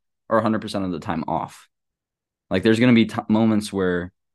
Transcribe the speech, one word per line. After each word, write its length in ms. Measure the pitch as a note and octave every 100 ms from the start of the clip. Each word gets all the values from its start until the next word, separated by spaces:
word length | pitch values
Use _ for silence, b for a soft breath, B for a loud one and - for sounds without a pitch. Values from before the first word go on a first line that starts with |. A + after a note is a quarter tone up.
| _ _ -
or 80 | A2+
a 40 |
hundred 200 | A2 G#2+
percent 240 | G#2+ G2+ F#2+
of 60 |
the 80 | D#2+
time 240 | G2+ E2 -
off. 400 | E2 - - _ _ _ _ _ _ _ _ -
Like, 140 | F2+
there's 160 | A2+ A2+
gonna 140 | B2+
be 120 | A#2 G#2+
t-, 160 | - -
moments 420 | A2 A2+ G#2+ G#2
where 400 | G2 F#2 F2+ F2+ _ _